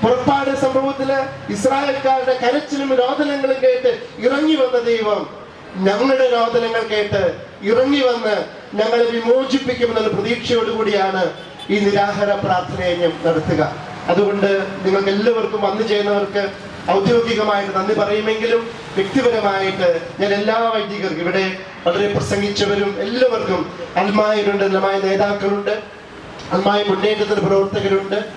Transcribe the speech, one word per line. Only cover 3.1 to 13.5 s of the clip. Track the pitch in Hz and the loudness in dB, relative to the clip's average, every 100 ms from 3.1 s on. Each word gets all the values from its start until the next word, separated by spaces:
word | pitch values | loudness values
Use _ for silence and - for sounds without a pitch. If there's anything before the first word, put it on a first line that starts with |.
| 285 294 285 262 262 | 2 0 0 0 2
കേട്ട് | 254 247 247 226 - - | 2 4 2 0 -4 -2
ഇറങ്ങി | 226 277 311 311 | 0 2 2 2
വന്ന | 254 254 | 2 2
ദൈവം | 233 226 214 202 160 - - - - 185 | 2 0 0 -2 -4 -12 -18 -18 -14 -2
ഞങ്ങളുടെ | 190 208 269 262 254 | 0 2 2 4 4
രോദനങ്ങൾ | 240 226 233 233 226 | 4 2 2 0 -2
കേട്ട് | 214 214 208 202 180 160 - - | -2 -2 0 0 0 -2 -12 -8
ഇറങ്ങി | 196 233 262 285 | 0 2 4 4
വന്ന് | 254 233 214 202 156 - - 202 | 2 2 0 -2 -4 -10 -12 -2
ഞങ്ങളെ | 220 240 | 0 4
വിമോചിപ്പിക്കുമെന്നുള്ള | 233 233 233 254 269 269 247 240 240 220 214 | 2 2 2 2 4 0 0 0 0 2 0
പ്രതീക്ഷയോടുകൂടിയാണ് | - 208 233 - 233 226 220 208 202 190 190 175 - - - - | 0 -2 -2 0 0 0 0 0 2 0 0 -2 -4 -14 -16 -2
ഈ | 202 | 0
നിരാഹാര | 202 202 202 202 202 | 2 2 0 0 0
പ്രാർത്ഥനയജ്ഞം | 202 - 180 180 - 180 175 170 156 165 | 0 0 -2 -2 -4 -2 0 0 0 0
നടത്തുക. | 160 151 | 0 0